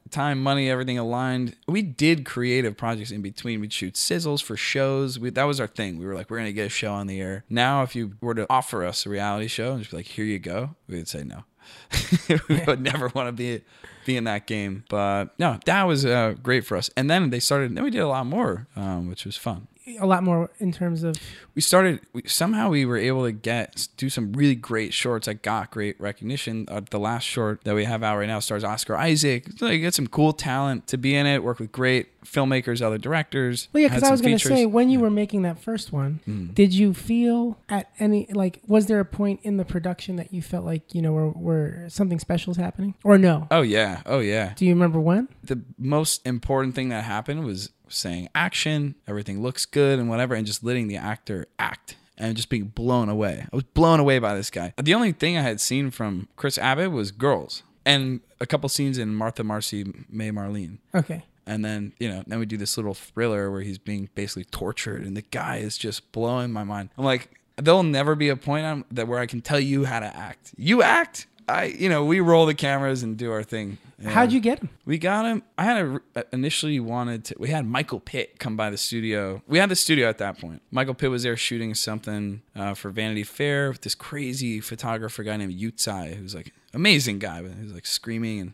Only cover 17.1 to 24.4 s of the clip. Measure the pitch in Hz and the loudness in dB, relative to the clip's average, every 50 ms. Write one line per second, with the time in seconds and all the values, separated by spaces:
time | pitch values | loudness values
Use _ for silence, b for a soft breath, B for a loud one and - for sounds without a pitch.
17.1 | 170 185 180 139 123 120 - - 143 143 139 120 117 - - 285 226 226 175 147 | 4 4 2 2 0 0 0 2 2 2 0 0 -2 -2 -2 -2 0 0 0 0
18.1 | 131 131 127 123 156 220 247 131 92 95 123 - - 101 98 95 92 87 87 87 | 0 -2 -2 -2 -2 0 0 0 -2 -4 -6 -10 -10 -6 -6 -4 -4 -4 -4 -6
19.1 | 90 - - 92 - - - 120 101 90 104 - _ _ - 254 240 220 190 190 | -8 -10 -10 -10 -10 -8 -6 -6 -6 -8 -10 -16 _ _ -20 -16 -8 -2 2 2
20.1 | 190 175 185 180 175 165 170 - - - 214 185 165 - 180 175 170 160 165 165 | 2 2 2 2 2 2 0 -2 -4 -4 -4 -4 -2 -2 -2 -2 -2 -2 -2 -2
21.1 | 156 B B B B B B B B 156 160 - 185 185 190 185 156 - - _ | -2 B B B B B B B B -2 2 4 6 6 6 6 2 0 -4 _
22.1 | - 117 - - - - 170 190 220 214 226 208 160 143 135 123 123 110 101 127 | -12 -10 -6 -2 0 0 0 0 0 2 2 2 2 2 2 2 2 0 2 2
23.1 | 131 131 127 117 110 107 - 113 117 120 107 - - - - - _ - 135 135 | 2 2 0 0 -2 -2 -2 -2 -2 -2 -2 -4 -6 -8 -8 -8 _ -6 -6 -4
24.1 | - 127 113 101 107 135 | -2 -2 -4 -2 2 4